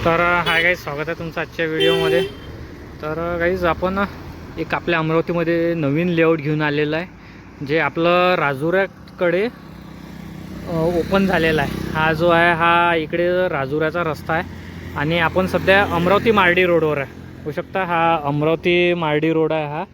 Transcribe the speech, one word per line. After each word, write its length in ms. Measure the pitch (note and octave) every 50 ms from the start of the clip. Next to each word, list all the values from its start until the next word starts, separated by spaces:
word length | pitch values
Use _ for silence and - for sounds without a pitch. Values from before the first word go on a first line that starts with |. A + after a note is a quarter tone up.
| -
तर, 160 | E3+ E3 E3
हाय 420 | F3 F3 F3 F3 E3 E3+ E3 E3
गाईज, 160 | E3 F3 F3+ -
स्वागत 300 | - D#3 C#3+ C#3+ D#3 D#3
आहे 100 | E3+ E3
तुमचं 220 | E3+ E3 D3+ F3
आजच्या 260 | D#3 - - - E3
व्हिडिओमध्ये. 560 | D#3+ D#3+ D#3+ D#3+ E3 D#3+ E3 - F#4+ - F4 F#4+ G4+ - - - - - - - - - - - - - -
तर, 340 | - D3+ D#3 D#3+ E3+ F3 F3 E3+
गाईज, 260 | E3+ F3 F#3 F#3 F3
आपण 400 | E3+ D#3+ - F3+ F#3 F#3+ G3+ G3+ F#3+ - - - - - - - - - -
एक 160 | D#3+ C#3+ F3
आपल्या 240 | D3+ - F3 E3+ E3
अमरावतीमध्ये 760 | D#3+ D#3 D#3+ E3 E3 - E3+ E3+ E3 E3 E3+ E3+ E3+ E3+ E3+
नवीन 340 | E3+ D3+ C#3 C#3 D#3 F3 F3+
लेआउट 300 | E3+ E3 E3 D#3+ E3 D#3+
घेऊन 240 | C3+ D3+ D#3 D3+
आलेलं 340 | D#3 D3 C#3+ D#3 D3+ D3 D#3
आहे, 680 | D#3+ F3+ F#3+ - - - - - - - - - - D3
जे 120 | C3 D3 D#3+
आपलं 560 | D3+ C#3+ - E3 E3 E3+ F3 F3+ F3+ F3+ F3+
राजुऱ्याकडे, 1120 | F3 D3+ C#3 C#3+ C3 D3 E3 F3 F#3+ G3 F3+ - - - - - - F3+ F3 E3+ F3+ G#3 A#3+ - - - - - - - - - - - - - - - - - - - - - - - -
अ, 40 |
ओपन 540 | F3 E3 D#3+ E3+ F3 E3+ D#3 - F#3 G3 G3
झालेला 360 | F#3+ F#3+ E3 D#3+ D#3+ D#3+ D3+
आहे. 280 | C#3 C#3+ - - - -
हा 220 | - D#3 D#3 D#3+
जो 160 | D#3+ D#3 E3+ F3
आहे, 260 | E3+ E3+ E3+ F3 E3+
हा 400 | D#3+ E3+ E3+ E3+ F3 F3 F3 E3+
इकडे 540 | E3 D#3 D3+ E3+ E3 F3 F3 F3+ F3+ F#3 F3+
राजुऱ्याचा 560 | D#3+ C#3+ C3+ C3 C#3+ D3+ D#3+ D#3 D#3 F3 E3+
रस्ता 300 | D#3+ C#3+ - - - D#3+
आहे 80 | E3 F#3 - - - - - - - - - -
आणि 220 | D3+ C#3+ D#3 E3 F3
आपण 280 | E3 D#3 - F3 F#3+
सध्या 380 | F3+ F#3 F3+ D#3+ F#3 F#3+ G3 G3+
अमरावती 460 | F#3 F3 E3+ E3+ F3+ G3 G3+ - A#3
मार्डी 340 | G#3+ G#3 F#3 F3 F3 F#3 F#3
रोडवर 340 | F3+ F3 E3 D#3 D3+ D3 C#3+
आहे. 440 | C3+ A#2+ - - - - - -
होऊ 100 | - D#3
शकता, 320 | C#3+ F3+ E3 - - G3 F#3+
हा 360 | E3+ F3 E3 E3 E3 E3 D#3+ D3
अमरावती 680 | C#3+ D3 D3 D3 D#3+ E3 D#3 - F3+ F3 F3 F3 F3 F3
मार्डी 380 | F3 E3 D3+ D3+ D3+ D#3 D#3+
रोड 200 | D#3+ D#3+ D#3+ D#3
आहे 140 | D#3 D#3 D3+
हा. 180 | D3 D3 D#3 F#3+ -